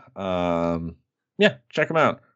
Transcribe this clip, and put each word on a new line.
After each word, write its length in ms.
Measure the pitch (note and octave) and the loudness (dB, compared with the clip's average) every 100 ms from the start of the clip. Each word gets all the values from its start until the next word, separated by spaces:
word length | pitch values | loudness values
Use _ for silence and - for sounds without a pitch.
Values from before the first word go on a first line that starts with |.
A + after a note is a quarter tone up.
| - - | -16 -10
Um, 800 | F#2+ F2+ F2 E2+ E2+ E2+ E2 D#2+ _ _ _ - | -4 -2 0 0 -2 -4 -6 -14 _ _ _ 0
yeah, 180 | G3+ - _ | 2 0 _
check 200 | - - | -4 0
'em 60 | D#3+ | 2
out. 240 | C3 - _ | 2 0 _